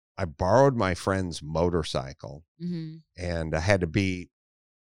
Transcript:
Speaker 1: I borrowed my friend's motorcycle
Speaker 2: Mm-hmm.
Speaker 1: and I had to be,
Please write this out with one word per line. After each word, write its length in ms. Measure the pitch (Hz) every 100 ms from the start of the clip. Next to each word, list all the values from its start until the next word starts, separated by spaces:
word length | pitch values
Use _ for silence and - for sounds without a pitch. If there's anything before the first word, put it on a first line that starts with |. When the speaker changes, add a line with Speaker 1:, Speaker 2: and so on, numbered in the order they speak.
| _ -
Speaker 1:
I 60 |
borrowed 520 | 92 69 90 117 139 117
my 180 | 95
friend's 480 | 87 101 95 92 80
motorcycle 1000 | 76 80 87 85 76 71 65 - 58 71 - -
Speaker 2:
Mm-hmm. 340 | 175 170 160 160 - -
Speaker 1:
and 380 | 90 85 82
I 60 | 80
had 200 | 87 98
to 40 | 85
be, 440 | 101 95 90 87 _ _ _ _ _